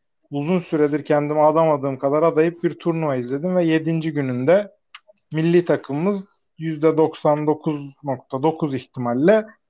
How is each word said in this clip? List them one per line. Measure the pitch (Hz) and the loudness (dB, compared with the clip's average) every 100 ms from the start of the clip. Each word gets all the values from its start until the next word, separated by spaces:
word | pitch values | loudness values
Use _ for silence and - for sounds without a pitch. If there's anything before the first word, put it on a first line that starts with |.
| _ _ _ | _ _ _
uzun | 143 147 185 | -8 -2 -2
süredir | 170 160 147 147 | -2 0 0 0
kendimi | 139 151 147 151 | 0 0 0 2
adamadığım | 151 156 160 147 139 131 | 4 4 2 2 -2 -4
kadar | 139 151 | -2 2
adayıp | 165 156 165 170 | 2 4 0 0
bir | 170 147 | -4 -4
turnuva | 175 165 156 131 | -4 -2 -2 -2
izledim | 120 139 170 180 | -4 -4 -2 0
ve | |
yedinci | 170 160 151 165 156 | 2 0 0 -2 -2
gününde | 147 131 123 131 185 202 _ _ - _ _ _ | -4 -4 -2 2 2 2 _ _ -20 _ _ _
milli | 151 160 175 | -2 2 2
takımımız | 170 147 - 139 185 202 190 _ _ _ | 2 -2 -2 -4 -2 -4 -8 _ _ _
yüzde | 160 156 156 151 | -8 0 0 2
doksan | 156 156 156 147 151 | 0 0 0 0 0
dokuz | 151 170 147 143 135 | -2 -2 -6 -8 -12
nokta | 143 131 - 131 | -8 -8 -6 -2
dokuz | 151 160 156 | -2 -2 -4
ihtimalle | 131 - - 123 120 160 220 214 - _ | -4 -8 -8 -4 0 4 2 0 -12 _